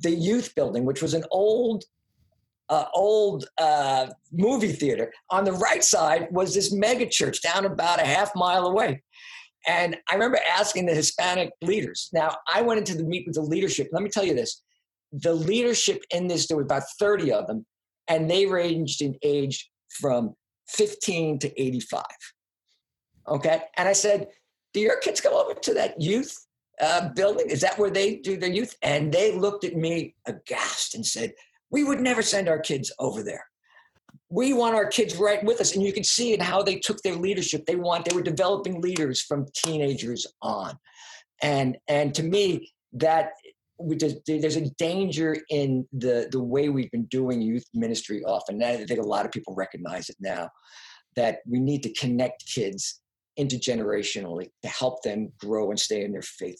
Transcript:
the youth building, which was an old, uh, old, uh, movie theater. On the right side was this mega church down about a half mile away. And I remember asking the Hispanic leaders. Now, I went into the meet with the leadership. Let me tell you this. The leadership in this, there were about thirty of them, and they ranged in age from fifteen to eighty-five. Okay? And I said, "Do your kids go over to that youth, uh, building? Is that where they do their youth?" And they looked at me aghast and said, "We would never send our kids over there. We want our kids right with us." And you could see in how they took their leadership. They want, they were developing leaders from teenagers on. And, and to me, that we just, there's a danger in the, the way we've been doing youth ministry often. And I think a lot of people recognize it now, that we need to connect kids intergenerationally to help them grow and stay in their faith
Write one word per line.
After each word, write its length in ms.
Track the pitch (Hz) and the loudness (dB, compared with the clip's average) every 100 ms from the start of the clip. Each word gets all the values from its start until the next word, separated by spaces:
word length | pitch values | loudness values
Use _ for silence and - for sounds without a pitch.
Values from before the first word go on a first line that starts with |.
the 100 | 170 | 0
youth 440 | 170 170 240 - | 2 2 2 0
building, 300 | - 127 113 | 0 0 0
which 160 | 127 139 | 0 0
was 120 | 160 | 0
an 100 | 160 160 | -2 0
old, 540 | 185 208 220 240 214 - _ _ _ _ _ _ _ - | 2 4 4 2 0 -6 _ _ _ _ _ _ _ -2
uh, 140 | 151 - | 0 2
old, 520 | 175 202 214 208 160 147 - | 2 4 4 4 0 -6 0
uh, 500 | 160 151 139 131 131 - _ | 4 4 4 2 0 -6 _
movie 400 | 165 208 262 208 | 0 2 4 0
theater. 400 | 139 143 110 113 - - | 0 0 0 -2 -6 -2
On 140 | 185 | 0
the 80 | 196 | 2
right 320 | 185 - 339 | 2 2 4
side 440 | - 190 160 165 165 | 4 4 4 2 2
was 240 | 180 185 | 0 0
this 180 | 196 202 | 2 0
mega 340 | 196 214 247 233 | 2 2 2 0
church 360 | - 139 131 | 0 0 -2
down 220 | 165 180 196 | -2 0 0
about 340 | 156 170 170 | 0 2 4
a 40 | |
half 300 | 131 160 202 | 4 2 2
mile 320 | 185 180 185 180 | 2 2 4 4
away. 360 | 190 190 135 _ - - - - _ - | 2 2 -2 _ -20 -20 -20 -20 _ -2
And 300 | 170 175 165 - | 0 0 -2 -2
I 40 | |
remember 240 | 185 233 254 160 | 2 2 2 2
asking 360 | 180 208 190 180 | 2 0 0 2
the 80 | |
Hispanic 560 | 156 151 - 180 180 170 - | 2 2 0 0 0 -2 -4
leaders. 480 | 170 208 - - - | -2 0 -2 -6 -4
Now, 240 | 165 156 143 - | 0 0 -2 -2
I 100 | 185 | 0
went 160 | 233 220 | 2 2
into 160 | 190 | 0
the 100 | 165 | -2
meet 220 | 165 180 - | -2 -4 -4
with 80 | |
the 80 | 151 | -4
leadership. 460 | 156 165 190 143 139 | -2 0 0 0 -2
Let 120 | 160 | -2
me 60 | 202 | -2
tell 160 | 214 | 0
you 100 | 190 | 0
this. 280 | 131 110 - _ _ _ _ _ | 0 -2 -6 _ _ _ _ _
The 220 | 143 170 | -4 0
leadership 680 | 165 160 220 240 220 - - - | 0 2 2 2 2 2 0 -2
in 180 | 175 180 | -2 0
this, 180 | 165 - | 0 0
there 100 | 156 | 0
were 60 | |
about 220 | 139 139 - - | 0 -2 -2 0
thirty 340 | 208 208 151 | 2 2 2
of 140 | 107 104 | 0 0
them, 200 | 110 - _ _ _ - | -6 -10 _ _ _ -2
and 240 | 160 160 | 0 2
they 160 | 185 196 | 2 4
ranged 560 | 185 175 165 151 - | 2 0 0 -2 -2
in 140 | 143 135 | -2 -2
age 460 | 147 143 139 135 - _ _ | 0 0 0 -4 -10 _ _
from 460 | - 143 123 113 - _ _ - | -4 0 0 0 -6 _ _ -8
fifteen 680 | - 208 - - 170 160 147 | 0 0 0 -4 0 0 0
to 200 | 143 - | -4 -2
eighty-five. 440 | 131 127 - - - - - - _ _ _ _ _ _ _ _ - | -2 -2 -4 -6 -8 -12 -20 -20 _ _ _ _ _ _ _ _ -4
Okay? 360 | 151 160 160 - - | 0 2 2 0 -2
And 120 | 180 | 2
I 60 | |
said, 340 | 196 208 202 196 - _ _ _ | 2 4 2 0 -14 _ _ _
"Do 60 | - | 0
your 180 | 214 - | 2 2
kids 200 | - - | 0 0
go 220 | - - | 2 2
over 160 | - - | 0 -2
to 160 | - | -2
that 260 | - - - | 0 0 0
youth, 460 | 151 220 277 - _ _ _ - | 0 0 -2 -8 _ _ _ -2
uh, 280 | 156 175 180 | 2 2 0
building? 360 | 120 196 208 240 | 2 2 2 0
Is 100 | 139 | 2
that 160 | 185 - | 2 2
where 120 | 202 | 2
they 260 | 185 202 226 | 2 2 0
do 200 | 180 190 | -4 -2
their 120 | 180 | 0
youth?" 260 | 185 240 - | -2 -2 -4
And 300 | 156 147 147 | 0 0 2
they 240 | 165 214 185 | 4 4 2
looked 280 | 202 202 | 0 0
at 120 | 180 170 | -4 -2
me 380 | 160 170 - - - | -2 -2 -4 -10 -12
aghast 680 | 175 - - - - - | -10 -8 -6 -4 -4 -6
and 100 | - | -6
said, 280 | 220 - 233 - _ _ _ | -4 -4 -6 -8 _ _ _
"We 140 | 277 | 0
would 160 | 285 269 | 0 2
never 220 | 254 240 | 2 2
send 260 | 208 202 180 | 2 2 2
our 120 | 156 | 0
kids 320 | - 143 120 - | 0 -4 -4 -6
over 240 | 131 107 | -6 -4
there. 220 | 101 - - _ _ _ _ _ _ - - | -8 -10 -14 _ _ _ _ _ _ -20 -8
We 220 | 175 262 | -2 2
want 220 | 254 233 | 2 2
our 120 | 226 208 | 2 2
kids 300 | - 208 170 | 2 0 2
right 260 | 202 208 | 2 2
with 160 | 208 233 | 2 2
us." 160 | 196 | 2
And 80 | 196 | 2
you 120 | 196 | 0
could 100 | 202 | 0
see 300 | - - 240 | 0 0 2
in 60 | 208 | 2
how 220 | 180 185 | 2 2
they 140 | 202 190 | 2 0
took 200 | - 214 | -2 -2
their 140 | - | -2
leadership. 500 | 170 190 190 165 151 | -2 -2 -2 -2 -2
They 120 | 156 175 | -2 0
want, 280 | 175 170 | 0 0
they 100 | 170 | 0
were 60 | 180 | 0
developing 600 | 175 160 185 196 180 180 | 0 0 2 0 -2 -4
leaders 400 | 180 180 147 127 | -2 0 -2 -2
from 240 | - 143 139 | -2 -2 -4
teenagers 720 | - 160 156 143 127 113 120 - - | -4 -2 0 0 -2 -4 -6 -8 -8
on. 360 | 113 104 95 - _ - - - _ - | -6 -6 -6 -12 _ -20 -20 -20 _ -4
And, 380 | 147 143 131 123 - | 0 2 0 -2 0
and 260 | 147 147 | 0 0
to 80 | 143 | -2
me, 480 | 160 202 196 165 - _ _ | 0 2 2 0 -6 _ _
that 380 | - 160 160 - - - - _ - | 0 2 4 2 -4 -20 -20 _ -8
we 180 | 165 156 | -4 0
just, 200 | 156 - - | 0 -2 -2
there's 300 | 156 156 160 | 0 0 0
a 120 | 147 | -2
danger 640 | - 165 185 196 147 160 156 - | -2 -2 -2 -2 0 0 -2 -2
in 380 | 147 139 131 127 | -2 0 0 -2
the, 360 | 135 123 120 113 | -4 0 0 0
the 120 | 127 | -2
way 260 | 120 135 147 | -2 0 0
we've 220 | 139 123 | 0 -2
been 160 | 120 113 | -4 -4
doing 340 | 131 127 120 | -2 0 0
youth 240 | 110 120 - | 0 -2 -4
ministry 500 | 117 - 113 - 104 | -4 -2 -2 -6 -6
often. 360 | - 110 - 104 | -2 -2 -2 -2
And 220 | 120 120 | -2 -2
I 20 | |
think 160 | 107 117 | -2 -2
a 60 | 107 | 0
lot 180 | 104 | -2
of 80 | 110 | -2
people 220 | - - | -6 -8
recognize 560 | 95 95 85 85 90 - | -6 -6 -8 -10 -8 -10
it 60 | - | -8
now, 300 | 95 92 85 - _ - - - _ - | -6 -6 -6 -12 _ -20 -20 -20 _ -2
that 220 | 117 107 - | 0 0 -4
we 100 | 123 | -2
need 240 | 131 143 | 0 -2
to 80 | 117 | -4
connect 500 | - 127 120 127 - - | -4 -2 0 -2 -4 -8
kids 540 | - 98 95 - - _ _ _ - | -4 -4 -4 -8 -10 _ _ _ -4
intergenerationally 1120 | 139 127 - 117 104 104 101 104 95 85 92 _ | -2 -2 -2 -2 -2 -2 -4 -6 -8 -8 -10 _
to 60 | - | -12
help 340 | - 127 127 | -4 -4 -2
them 280 | 120 104 104 - | -4 -4 -6 -8
grow 320 | 101 107 101 | -4 -2 -2
and 80 | 104 | -2
stay 240 | - 107 | -2 -2
in 80 | 101 | -4
their 100 | 95 | -8
faith 360 | - - 90 90 | -10 -10 -12 -12